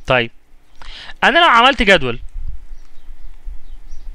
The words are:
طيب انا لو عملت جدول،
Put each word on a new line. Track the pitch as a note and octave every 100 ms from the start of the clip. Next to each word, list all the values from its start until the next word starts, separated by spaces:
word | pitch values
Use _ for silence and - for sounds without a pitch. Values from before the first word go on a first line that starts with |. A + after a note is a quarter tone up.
| -
طيب | C3 A#2 - - - - - - - - -
انا | F#3+ C#4+
لو | E4+
عملت | B3 B3 C#4
جدول، | G#3+ F#3 B2+ A#2 - - - - - - - - - - - - - - - - - - -